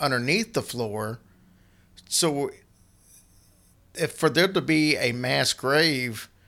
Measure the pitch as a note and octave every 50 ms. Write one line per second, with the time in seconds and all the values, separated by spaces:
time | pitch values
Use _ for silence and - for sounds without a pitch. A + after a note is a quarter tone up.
0 | D3+ C3+ C3 A#2+ A#2+ C3+ E3+ A3 A3 - - C#3 - - - A#2+ A#2 G#2+ G#2 G#2+
1 | G#2+ A2 A#2+ - - _ - _ - - _ _ _ _ _ _ _ _ _ -
2 | - - - - E3+ D#3+ C#3+ C#3+ C#3+ - - - - _ _ _ _ _ _ _
3 | _ - - - _ _ _ - _ _ _ _ _ _ _ _ _ _ - F#3
4 | E3 - - - D#3+ D#3 - D#3+ - F#3+ F#3+ F3 C3 D3+ D#3+ D#3 D#3 D3+ C#3 -
5 | C3 A#2+ A#2 B2 B2 B2+ C#3 C#3 B2+ - - - - C3 C#3+ D#3 E3 D#3+ C#3+ B2+
6 | B2+ A#2+ A2 - - - _ _ _